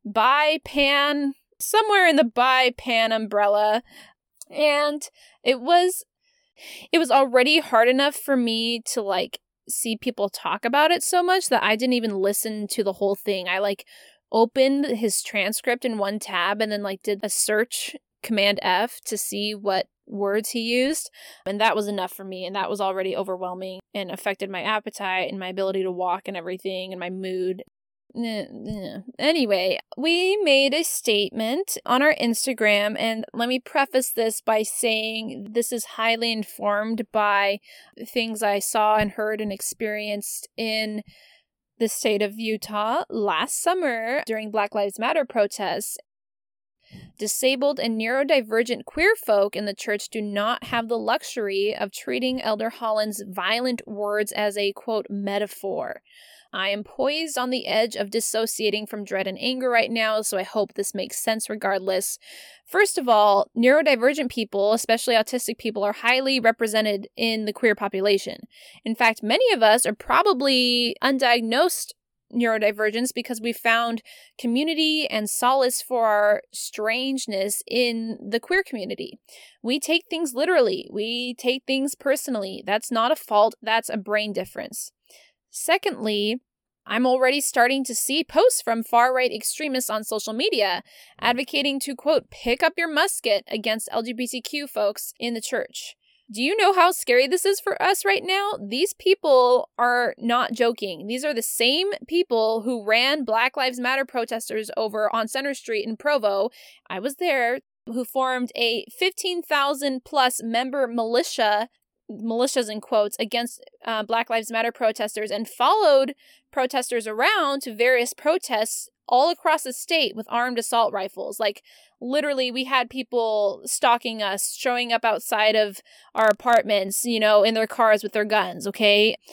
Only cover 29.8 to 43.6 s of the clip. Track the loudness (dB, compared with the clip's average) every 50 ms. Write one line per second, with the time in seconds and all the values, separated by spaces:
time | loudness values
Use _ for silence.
29.8 | -6 _ -10 -4 0 0 2 2 2 2 2 2 4 4 6 6 6 4 2 2
30.8 | 0 -2 -4 -4 -2 0 0 2 0 0 -2 -4 -4 -2 -2 -4 -4 -4 -6 -8
31.8 | -4 -2 0 2 4 2 2 2 0 0 0 0 -2 -4 -2 0 2 2 4 4
32.8 | 2 0 -2 -2 -2 -4 -4 -4 -8 -10 -6 -4 -2 -2 -2 -4 -4 -2 0 0
33.8 | 0 2 2 0 0 0 -2 0 0 0 0 -2 -2 0 2 2 0 -2 -4 -2
34.8 | 0 0 0 0 -2 -4 -6 -6 -6 -8 -10 -10 -12 -6 -2 -2 -2 -2 -2 -6
35.8 | -6 -8 -6 -2 0 0 0 0 0 -2 -2 -2 -4 -8 -8 -6 -2 -2 0 0
36.8 | -2 -2 -4 -4 -6 _ -2 0 2 2 2 2 2 2 0 -2 _ -16 -20 -20
37.8 | -20 -20 _ -18 -16 -6 -4 -4 -4 -2 -4 -2 0 0 0 0 -2 -2 0 2
38.8 | 4 4 4 4 2 0 -2 -4 -4 -4 -4 -4 -4 -6 -6 -6 -8 -10 -8 -6
39.8 | -6 -6 -4 -6 -6 -4 -6 -6 -6 -8 -10 -12 -12 -14 _ -6 -4 -2 0 -2
40.8 | -2 -2 -4 -8 -10 -12 -18 _ _ _ _ _ _ _ _ _ _ _ _ -2
41.8 | -2 -2 -2 -2 -2 0 0 0 0 -2 -4 -6 -4 -4 -4 -4 -4 -6 -6 -4
42.8 | -2 -2 -2 -2 -4 -4 -4 -4 -2 0 0 0 -2 -2 -4 -2